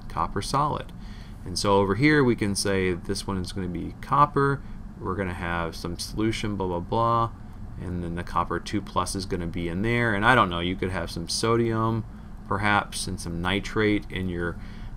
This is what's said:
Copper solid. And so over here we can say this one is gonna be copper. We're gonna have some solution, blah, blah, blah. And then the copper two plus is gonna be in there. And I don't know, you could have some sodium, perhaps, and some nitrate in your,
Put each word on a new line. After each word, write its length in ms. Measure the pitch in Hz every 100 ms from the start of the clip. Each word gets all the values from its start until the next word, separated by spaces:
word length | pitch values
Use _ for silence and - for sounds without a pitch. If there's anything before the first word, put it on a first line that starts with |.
| -
Copper 320 | - 82 -
solid. 500 | - 139 147 - - - - - - - -
And 140 | 87
so 160 | 104 98
over 180 | 98
here 300 | 101 147 151
we 120 | 127 110
can 200 | 104 98
say 380 | 101 95 92
this 340 | 87 - 98 -
one 100 | 95
is 140 | 90
gonna 160 | - 92
be 260 | 87 82 -
copper. 580 | - 139 143 143 139 139 - - - -
We're 160 | 90 92
gonna 200 | 92 87
have 400 | 87 87 82 82
some 240 | 90 85
solution, 560 | - - 110 113 107 101
blah, 120 | 92
blah, 120 | 87
blah. 500 | 90 113 117 117 113 - - - - -
And 240 | 90 90
then 120 | 87 85
the 80 |
copper 360 | 85 87 85 87
two 220 | - 104
plus 320 | 95 - 90
is 120 | 101 92
gonna 200 | 95 85
be 220 | 90 85
in 160 | 85
there. 320 | 110 120 120 98
And 100 | 113
I 80 |
don't 160 | 127 98
know, 120 | 85
you 140 | 87 92
could 140 | 95
have 220 | 90 82
some 180 | - 82
sodium, 760 | - 113 117 117 113 113 113 110 - - - -
perhaps, 580 | 101 107 101 - - -
and 140 | 92
some 200 | 85 85
nitrate 680 | 90 98 95 110 107 104 -
in 200 | 95 92
your, 260 | 87 85 - - - -